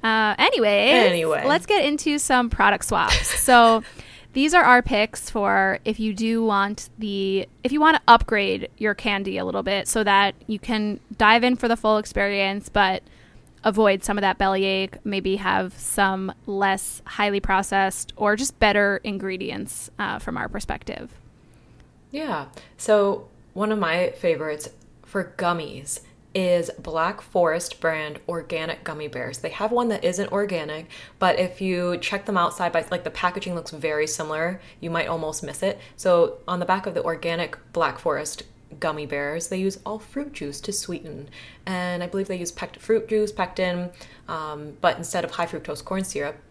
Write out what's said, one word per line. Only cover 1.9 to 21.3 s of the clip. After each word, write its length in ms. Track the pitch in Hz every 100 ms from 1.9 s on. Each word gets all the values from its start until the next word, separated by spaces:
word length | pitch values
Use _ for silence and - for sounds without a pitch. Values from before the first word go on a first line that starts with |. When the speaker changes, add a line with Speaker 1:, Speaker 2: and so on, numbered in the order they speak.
| 294 - 294
Speaker 1:
some 320 | - 262 240
product 340 | - 202 202 -
swaps. 540 | 190 165 - - -
So 440 | - 247 233 226 220 - -
<laughs> 260 | - -
these 200 | - 294
are 100 | 349
our 200 | 254 247
picks 460 | 247 240 220 - -
for 480 | 226 202 196 190 190 -
if 140 | 220
you 140 | 220
do 300 | 196 226 226 226
want 440 | 202 196 208 - -
the, 500 | 214 196 190 190 - -
if 80 | 254
you 80 | 285
wanna 200 | 302 320 -
upgrade 600 | 233 - 214 196 190 - -
your 160 | 214
candy 440 | 202 226 202 190 190
a 60 | 185
little 180 | 190
bit 240 | 185 196 -
so 160 | 226
that 320 | 208 196 202 - -
you 140 | 214
can 400 | - 220 208 202 _ -
dive 260 | 214 226
in 120 | 247 247
for 120 | 247
the 80 | 233
full 220 | 220 214
experience, 720 | 214 - 202 202 190 196 -
but 320 | 208 190 190 _ - - - - _
avoid 400 | - 202 214 196
some 160 | - 202
of 20 |
that 160 | 196 185
bellyache, 580 | 196 190 196 190 190 -
maybe 340 | - 196 190 196
have 360 | 190 190 185
some 580 | - - - 196 190 190 - -
less 560 | 196 196 190 - - -
highly 320 | - 208 196
processed 720 | - 190 196 196 196 - - -
or 200 | 208 208
just 220 | 269 -
better 420 | 214 202 202 196
ingredients, 840 | - 196 190 185 180 - 202 - - -
uh, 220 | 202 -
from 180 | - 240
our 100 | -
perspective. 640 | 208 - - - - - - -